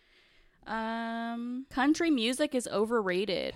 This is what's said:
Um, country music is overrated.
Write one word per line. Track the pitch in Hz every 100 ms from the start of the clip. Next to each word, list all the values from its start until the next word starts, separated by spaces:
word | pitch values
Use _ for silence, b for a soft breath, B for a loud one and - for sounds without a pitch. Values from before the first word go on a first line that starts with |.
| b b b b b b -
Um, | 220 220 226 226 226 233 233 240 247 269
country | - 277 311 339
music | 269 226 254 302
is | 254 -
overrated. | 196 220 233 190 180 202 160 67